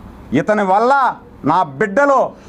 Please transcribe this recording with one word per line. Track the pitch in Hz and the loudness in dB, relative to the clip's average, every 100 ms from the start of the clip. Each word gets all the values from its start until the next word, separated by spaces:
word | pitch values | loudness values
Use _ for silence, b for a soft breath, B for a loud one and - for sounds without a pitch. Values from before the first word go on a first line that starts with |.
| - - - | -20 -20 -4
"ఇతని | 117 170 208 | -4 0 -2
వల్ల | 196 190 233 277 247 165 - - 135 | 2 2 2 2 0 -4 -16 -8 0
నా | 170 | 0
బిడ్డలు | 170 135 214 196 285 262 175 B | 0 -4 -2 0 2 2 0 B